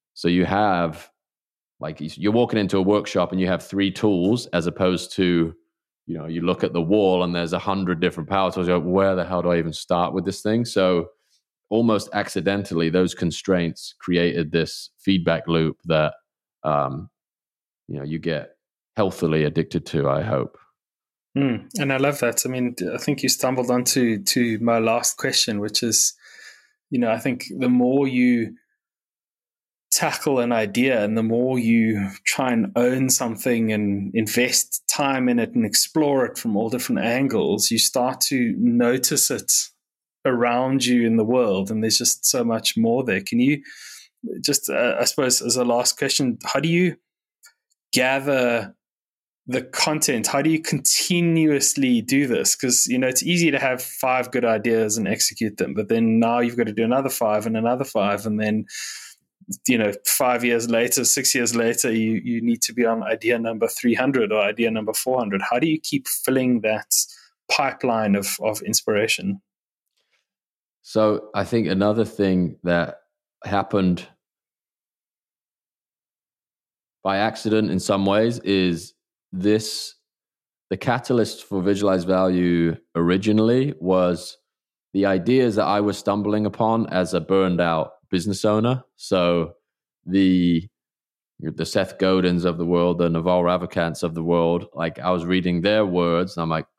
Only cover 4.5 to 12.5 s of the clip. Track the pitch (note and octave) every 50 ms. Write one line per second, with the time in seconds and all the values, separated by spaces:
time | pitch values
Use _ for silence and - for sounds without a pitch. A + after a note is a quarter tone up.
4.5 | - F2 D#2+ F2 - - F#2+ F#2 F2+ F2 - - - - F2+ F2+ F2 E2+ E2 D#2+
5.5 | D#2+ - _ _ _ _ _ _ _ _ _ - E2 D#2+ D2+ E2 E2 F2 E2+ F2+
6.5 | F2+ - - - - F2 E2 D#2+ G2+ G#2+ G2+ F#2 F#2 F2+ F2+ F2 F2 F2 F2 D#2+
7.5 | F2+ E2+ - G#2 F#2+ G2 F#2+ F2+ F2+ D#2+ F2+ F2 - E2+ D#2 C#2+ G2 G2 F#2+ F2+
8.5 | - F#2 F2 F2 F2+ F2 D#2 F2+ F2+ F#2+ G2 G2 F#2+ F2+ E2+ E2+ F#2 F2 E2+ F2
9.5 | F2 E2+ E2 E2 D2+ - - - F#2 F2 F2+ D2+ C#2+ F#2+ E2+ G2 F#2+ - - G#2
10.5 | A2 A#2 A#2+ A#2 - G2+ F#2 F#2 F2+ F2 E2+ - - _ _ _ _ _ _ _
11.5 | _ _ _ - G#2 A#2 A#2 A2+ G#2+ G2 - - - G#2 G2 - - G2 D#2+ G2